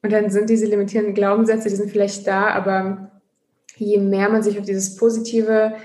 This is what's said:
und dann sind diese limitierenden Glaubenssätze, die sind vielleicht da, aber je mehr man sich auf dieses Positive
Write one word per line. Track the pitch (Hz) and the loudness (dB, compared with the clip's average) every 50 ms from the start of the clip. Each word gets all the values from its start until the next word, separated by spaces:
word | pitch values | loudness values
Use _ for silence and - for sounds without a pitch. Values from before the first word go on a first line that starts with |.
und | - 208 | -2 2
dann | 214 214 208 202 | 0 2 2 2
sind | 190 208 214 220 | 0 0 2 2
diese | 226 220 214 | 2 2 2
limitierenden | 208 208 202 196 196 - 226 214 208 196 | 0 0 0 0 0 -2 -2 -2 0 0
Glaubenssätze, | 208 196 196 208 220 226 220 220 220 - 208 | 0 2 2 2 2 2 2 2 0 0 -2
die | 196 | -2
sind | 196 208 202 | -2 -4 -2
vielleicht | - 208 202 196 - - - | 0 0 0 0 -2 -6 -4
da, | 196 196 190 202 214 | -2 0 0 0 0
aber | - 196 190 196 190 190 190 190 196 190 190 - _ _ _ _ _ _ _ _ _ _ _ - _ | 0 0 -2 0 -2 -2 -2 -4 -6 -8 -12 -18 _ _ _ _ _ _ _ _ _ _ _ -20 _
je | _ 220 208 208 202 | _ -2 0 2 2
mehr | 196 196 196 196 196 208 | 2 2 2 2 2 2
man | 220 214 | 2 2
sich | 196 208 202 208 | 2 0 -2 -2
auf | 196 | -4
dieses | 196 196 190 190 - - | -4 -4 -4 -4 -6 -2
Positive | - 233 233 226 226 226 - - 226 214 220 220 220 220 220 220 - | 0 2 2 2 0 -6 -2 -2 0 0 2 2 2 2 0 -2 -8